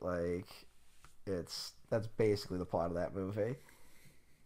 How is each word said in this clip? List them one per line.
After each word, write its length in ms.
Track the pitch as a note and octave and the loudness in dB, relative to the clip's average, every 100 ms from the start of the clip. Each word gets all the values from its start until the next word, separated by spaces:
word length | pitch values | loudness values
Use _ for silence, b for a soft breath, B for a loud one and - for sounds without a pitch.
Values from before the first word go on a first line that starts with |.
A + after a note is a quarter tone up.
Like, 460 | F2+ F2+ F2 F2 G2+ - - - - - - - - | 0 2 2 0 -4 -14 -18 -20 -20 -18 -18 -10 -2
it's, 480 | F#2+ D#2+ - - - - | -2 -2 -6 -8 -8 0
that's 180 | A#2 G#2+ | 0 2
basically 500 | - A2 G2+ - F#2 | 4 6 6 2 -2
the 60 | F2 | 0
plot 240 | F2+ E2+ | 2 2
of 60 | E2+ | 2
that 200 | F2 F#2+ | 0 0
movie. 400 | F#2+ G#2 G#2+ C3+ - - - - - - - - | -2 0 0 0 -8 -18 -18 -16 -18 -20 -20 -20